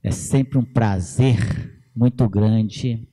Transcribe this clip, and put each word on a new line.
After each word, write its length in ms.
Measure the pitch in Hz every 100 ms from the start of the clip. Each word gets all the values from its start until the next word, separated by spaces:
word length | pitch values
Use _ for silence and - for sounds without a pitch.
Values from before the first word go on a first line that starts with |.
É 80 | -
sempre 480 | - - 139 131 135
um 80 | 117
prazer 1160 | - 113 95 90 - 131 110 - - - - _ -
muito 320 | 117 - 113
grande 800 | 98 107 110 107 - 131 113 120